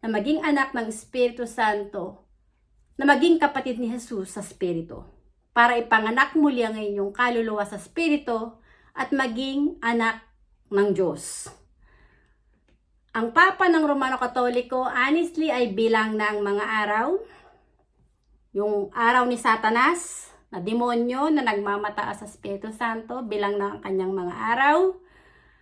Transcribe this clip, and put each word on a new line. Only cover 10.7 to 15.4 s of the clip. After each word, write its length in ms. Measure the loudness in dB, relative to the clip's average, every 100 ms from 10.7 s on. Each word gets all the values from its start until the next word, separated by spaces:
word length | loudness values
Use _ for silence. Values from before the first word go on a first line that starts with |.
ng 160 | 0 2 2
Diyos. 560 | 0 -2 -10 -12 -14 -18 _ _ _ _ _ _ _ _ _ _ _ _ _ _ _
Ang 160 | -4 0
Papa 400 | 6 4 6 4
ng 160 | 4 4
Romano 320 | 0 0 -2
Katoliko, 720 | -2 0 0 0 -2 -2 -2
honestly, 640 | 0 2 2 0 -2